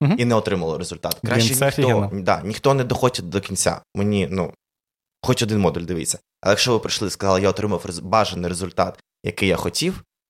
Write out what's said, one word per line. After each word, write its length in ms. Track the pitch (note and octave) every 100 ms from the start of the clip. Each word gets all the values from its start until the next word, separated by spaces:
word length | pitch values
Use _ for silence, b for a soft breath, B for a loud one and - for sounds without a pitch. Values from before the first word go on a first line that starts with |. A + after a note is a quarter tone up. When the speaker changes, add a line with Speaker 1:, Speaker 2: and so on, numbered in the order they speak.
Speaker 1:
Мгм. 140 | D3 -
Speaker 2:
і 60 | A#2+
не 100 | A2+
отримало 420 | G2+ F#2+ D#2+ D#2
результат. 400 | F2 E2 E2+ -
Speaker 1:
Блін, 100 | A2
Speaker 2:
Краще 220 | A#2+ A2+ B2+
Speaker 1:
це 100 | C#3
Speaker 2:
ніхто, 160 | C3+
Speaker 1:
офігенно. 280 | C3 G#2+ G2+
Speaker 2:
да, 280 | G2+ F#2 G2
ніхто 300 | D#2+ A2 C#3
не 100 | C#3
доходить 460 | B2 B2+ B2+ - F2
до 120 | F#2+
кінця. 400 | - F#2+ - - - -
Мені, 320 | G2+ G#2 E2
ну, 220 | F#2+ E2 - _ _ _ _ _ _ -
хоч 180 | B2+
один 160 | A2 G#2+
модуль, 220 | F#2 -
дивіться. 360 | E2+ F2 C#2+ - _ _
Але 100 | F#2
якщо 220 | G#2 -
ви 60 | A2+
прийшли 280 | - - G2
і 40 |
сказали: 300 | - G2 F#2+
«Я 80 | G2
отримав 360 | F#2+ G#2 F2+ -
рез-, 160 | F2
бажаний 480 | F2+ A2 G#2 F2 F2
результат, 500 | F2 F#2 - F2+ - _ _
який 260 | - - G2
я 60 | E2+
хотів», 480 | F2+ - E3 F#3+ - _ _